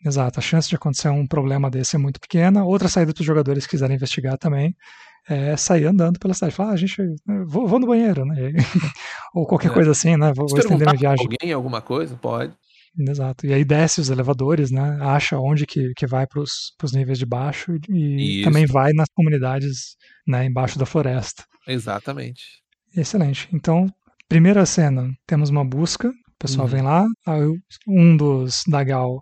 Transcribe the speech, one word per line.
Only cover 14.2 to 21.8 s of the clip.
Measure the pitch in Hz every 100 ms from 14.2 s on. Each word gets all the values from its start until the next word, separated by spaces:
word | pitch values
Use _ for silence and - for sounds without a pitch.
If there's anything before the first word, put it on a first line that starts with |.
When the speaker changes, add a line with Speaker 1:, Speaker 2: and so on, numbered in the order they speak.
| 127 135 135 165 135
Speaker 1:
né? | 131 143 147
Acha | 139 143 - 139
onde | 135 151 147
que, | 147 127 127
que | 135
vai | 131 135
pros, | 147 143 - - -
pros | 143
níveis | 135 131 131
de | 127
baixo | 123 139 139 - 165 160
e | 185 147 139 196 196
Speaker 2:
Isso. |
Speaker 1:
também | 202 151 151
vai | 135 139
nas | 156 156 -
comunidades, | 156 147 127 135 139 127 - - _ _ -
né, | 127 131
embaixo | 123 131 143
da | 135
floresta. | 160 135 127 104 - - _ -
Speaker 2:
Exatamente. | 127